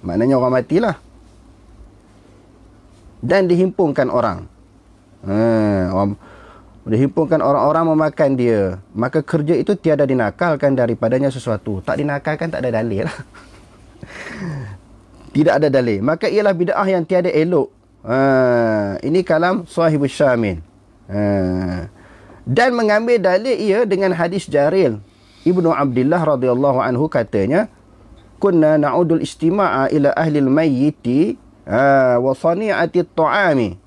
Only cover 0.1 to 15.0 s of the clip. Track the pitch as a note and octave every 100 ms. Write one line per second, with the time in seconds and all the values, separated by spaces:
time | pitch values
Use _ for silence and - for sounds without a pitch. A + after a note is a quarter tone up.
0.1 | F2+ B2 C3+ B2 B2+ A#2+ D#3+ A3+ - -
1.1 | - - - - - - - - - _
2.1 | - - - _ _ - - - - -
3.1 | - C3+ F#3+ F#3 F3 F#3 - E3+ C#3 B2+
4.1 | B2 A#2 F2 E2 _ _ _ _ _ _
5.1 | - F#2 G#2 A#2 A2+ G#2+ G2+ F#2 F#2+ G2+
6.1 | G#2 - - - - - - - A2 C3+
7.1 | D3+ D#3 D#3 C3+ C#3 C3 D#3+ E3 D#3 D#3
8.1 | - D3 C3+ A#2+ A2 F#2+ F#2 - G#2+ B2
9.1 | D#3+ C#3+ D#3+ D3 D#3 - G3+ D#3+ D3 C#3+
10.1 | C3 G#2+ - F3 D3+ C#3+ C3 A#2+ A#2 A2+
11.1 | C3 C#3 B2+ B2 G#2+ - F#2+ - - D3
12.1 | C#3+ D#3 D3+ E3 D#3 B2+ A2+ A#2 G2 C3
13.1 | - - - - - - - - - -
14.1 | - - A3+ F3+ C#3+ A2 G2+ - -